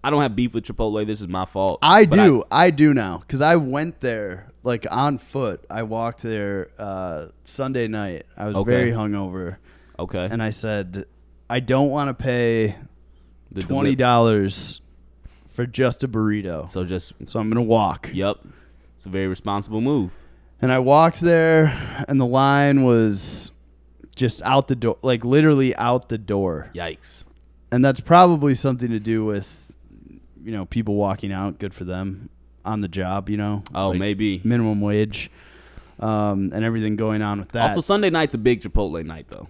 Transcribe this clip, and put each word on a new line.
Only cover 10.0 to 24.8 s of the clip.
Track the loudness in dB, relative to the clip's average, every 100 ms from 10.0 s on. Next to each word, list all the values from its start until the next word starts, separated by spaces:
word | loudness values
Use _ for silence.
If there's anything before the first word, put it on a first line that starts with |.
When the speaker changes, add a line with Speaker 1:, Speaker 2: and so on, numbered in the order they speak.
Speaker 1:
Okay. | -8 -6 -4
Speaker 2:
And | -4
I | -6
said, | -6 -6 -6 -6 -10 -12 _ _ _ -8
"I | -4
don't | 0 2 2
wanna | 0 -4
pay | -4 -2 0 2 2 0 -4 -14 -20 -20 -20 _ _ -14
Speaker 1:
The | -10
deli- | -4
Speaker 2:
twenty | 0 0
dollars | 2 4 6 6 4 2 -2 -8 -12 -18 _ -20 _ -20 _ _
for | -8
just | -6 0 0 0
a | -4
burrito. | -2 0 0 -4 -8 -8
Speaker 1:
So | -6
just | -4 -6 -8 -16 -8
Speaker 2:
So | -4
I'm | -2
gonna | 0
walk." | 4 4 2 -2 -8
Speaker 1:
Yep. | -4 -4 -4 -10 -20 -20 -20 -20 _
It's | -10
a |
very | -4 -4
responsible | -4 -6 -6 -4 -4
move. | -2 -2 -2 -8 -20 -20 _ _
Speaker 2:
And | 0
I | 2
walked | 6 6 6 4
there, | 4 4 6 6 4 2 -6 -8 -2
and | 0
the | 2
line | 4 4 4 4 6
was | 6 6 4 0 -6 -8 -10 -14 _ _ _ _ -16 -4
just | -2 -2
out | 0 2 2
the |
door, | 0